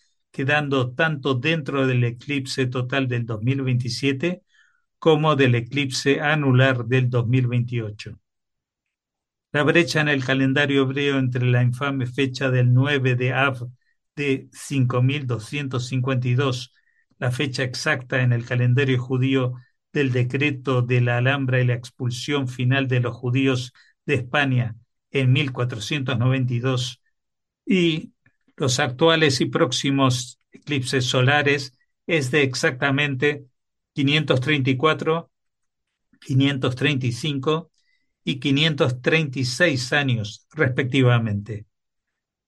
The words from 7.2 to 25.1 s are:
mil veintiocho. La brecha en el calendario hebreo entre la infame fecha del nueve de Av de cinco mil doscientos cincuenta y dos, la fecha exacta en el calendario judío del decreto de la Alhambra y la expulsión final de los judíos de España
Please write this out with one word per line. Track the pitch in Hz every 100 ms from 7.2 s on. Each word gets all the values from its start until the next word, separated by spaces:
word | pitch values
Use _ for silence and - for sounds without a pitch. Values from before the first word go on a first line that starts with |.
| 107
mil | 127 120
veintiocho. | 123 120 120 107 104 104 85 _ _ _ _ _ _ _ _ _ _ _ _ _
La | 147
brecha | 147 165 170 156
en | 147
el | 139
calendario | 127 135 135 139 143 139
hebreo | 131 139 143 135
entre | 131 127 123
la | 123
infame | 123 120 143 135
fecha | 123 143 135 127 135
del | 127 123
nueve | 123 135 143 127
de | 123 127
Av | 135 139 123 120 - _ _ _ -
de | 143 131 -
cinco | - - 135 123 123
mil | 127 147 131
doscientos | 110 - 147 139 127 -
cincuenta | 131 127 131 127
y |
dos, | 123 143 123 - _ _ _ _ _
la | 127
fecha | 123 143 123
exacta | 127 127 156 135 - 131
en | 123
el | 120
calendario | 113 123 123 123 135 123
judío | 127 131 135 131 127 127 - _ _
del | 151 135
decreto | 123 123 143 147 127 139 127
de | 123 123
la | 123 120
Alhambra | 123 139 131 127
y |
la | 123
expulsión | 117 - - 123 117 - 143 127
final | - 123 139 131
de | 127
los | 120 -
judíos | 127 135 135 123 - - _ _
de | - 135
España | - 147 139 127 117 - _ _ _